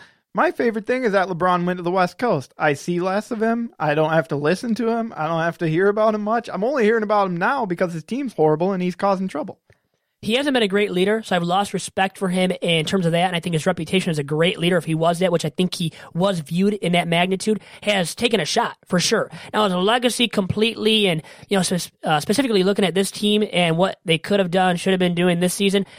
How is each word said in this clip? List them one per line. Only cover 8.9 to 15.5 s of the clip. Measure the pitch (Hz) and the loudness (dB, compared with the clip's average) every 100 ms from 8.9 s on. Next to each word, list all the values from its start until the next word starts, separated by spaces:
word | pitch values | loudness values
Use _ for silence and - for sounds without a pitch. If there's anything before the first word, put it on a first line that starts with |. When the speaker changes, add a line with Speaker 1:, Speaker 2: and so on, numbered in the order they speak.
| - | -2
Speaker 1:
causing | 202 190 190 | 0 0 -2
trouble. | 294 220 - _ _ _ _ _ _ | -6 -10 -14 _ _ _ _ _ _
Speaker 2:
He | 208 240 | -2 0
hasn't | 285 | 2
been | 254 | 2
a | 208 | 2
great | 202 202 | 2 0
leader, | 180 190 220 | 2 2 0
so | - 180 | 0 -2
I've | |
lost | 170 185 202 | 2 0 0
respect | 185 - - 190 - | -6 -4 -2 -2 -2
for | 190 | -2
him | 185 185 180 | 0 0 0
in | 175 165 151 | 0 0 0
terms | 196 170 | 0 2
of | |
that, | 170 185 | 2 0
and | 170 | -2
I | |
think | 180 | -2
his | 160 190 | -2 0
reputation | 175 156 185 185 | -2 -2 -2 0
as | 151 | -4
a | |
great | 143 151 175 170 | -2 0 0 0
leader, | 170 180 | 0 0
if | 160 | 0
he | |
was | 160 165 170 | 0 0 0
that, | 180 | 0
which | 170 | 0
I | |
think | 160 | -2